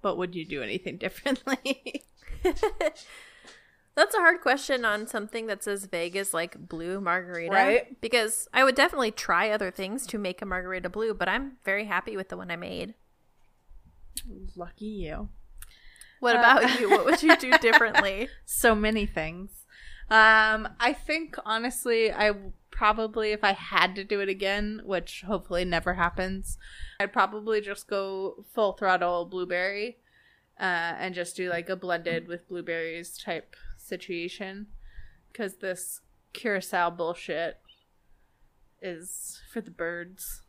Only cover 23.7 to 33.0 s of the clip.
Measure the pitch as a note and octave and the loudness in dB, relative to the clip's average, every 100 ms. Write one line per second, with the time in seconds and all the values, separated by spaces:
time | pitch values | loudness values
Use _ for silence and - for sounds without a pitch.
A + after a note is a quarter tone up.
23.7 | F#3+ F3+ F#3+ G3 G#3 G3 F#3+ F#3+ G3+ G#3 | 4 4 2 -4 -2 -2 -2 -2 -2 -2
24.7 | G#3+ - F#3+ E3+ - F3+ G3+ - F3 F3+ | -6 -4 -4 -4 -12 -4 -4 -2 -4 0
25.7 | E3+ F3 F3+ F3 - F#3 F#3+ - - - | -2 -2 0 0 0 -4 -4 -8 -10 -12
26.7 | - - - G3+ A#3+ G3 G#3+ G#3+ A3 G#3 | -12 -12 -6 -4 2 0 0 -2 -2 -2
27.7 | G3+ - G3+ G3 F#3+ F#3+ - G#3 - G#3 | -10 -6 -4 -4 -4 -6 -8 -10 0 0
28.7 | F#3+ G3 F#3 F3 F3 F3 F#3 F3+ F3 F#3 | 2 2 2 2 0 -2 -6 -4 -2 -2
29.7 | G3+ A3 A#3 _ _ _ _ _ _ F#3+ | -4 -8 -10 _ _ _ _ _ _ -2
30.7 | F3 E3+ E3 F#3 F3+ F3 - F3+ E3+ F3 | 0 -2 -4 -6 -6 -8 -4 -4 -4 -4
31.7 | F#3 F3+ E3+ E3+ E3 E3+ E3+ _ F3 E3+ | -8 -2 -2 -2 -4 -4 -12 _ -10 -6
32.7 | E3 E3 E3 | -4 -4 -8